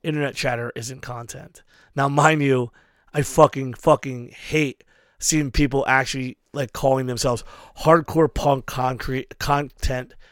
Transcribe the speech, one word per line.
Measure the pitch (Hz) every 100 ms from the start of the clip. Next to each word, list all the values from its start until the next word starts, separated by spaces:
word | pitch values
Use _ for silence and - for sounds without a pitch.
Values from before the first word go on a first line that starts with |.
Internet | 165 151 143 -
chatter | 131 120 120 -
isn't | 113 131
content. | - 120 117 131 - - _ _ _ -
Now, | 139
mind | 143 151 156
you, | 143 131 120 - _ _ _
I | 151
fucking, | 139 - 147 139 135
fucking | 117 - 147 139 127 123
hate | - - 156 147 - _ _ _ _
seeing | - 156 143
people | - 143 135 -
actually | 131 131 135 127 - _
like, | 143 131
calling | - 135 135 127
themselves | 120 135 120 - - - -
hardcore | - 165 151 160 160
punk | - 147 135 -
concrete | - 127 127 - 131 - -
content | - 143 143 - - 127 127 - -